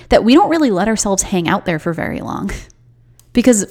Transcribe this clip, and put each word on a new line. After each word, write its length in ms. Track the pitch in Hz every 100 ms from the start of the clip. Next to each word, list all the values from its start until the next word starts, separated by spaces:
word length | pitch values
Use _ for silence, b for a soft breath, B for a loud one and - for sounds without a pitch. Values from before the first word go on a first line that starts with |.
| B
that 160 | -
we 120 | 214 285
don't 140 | 392
really 220 | 320 277
let 160 | 180 208
ourselves 360 | 220 208 190
hang 260 | - 185 165
out 160 | 190 -
there 140 | 160
for 120 | 175
very 300 | 165 - -
long. 280 | - - 202 -
<laughs> 60 | - _ _ _ _ _ _
Because 320 | 240 247 214 165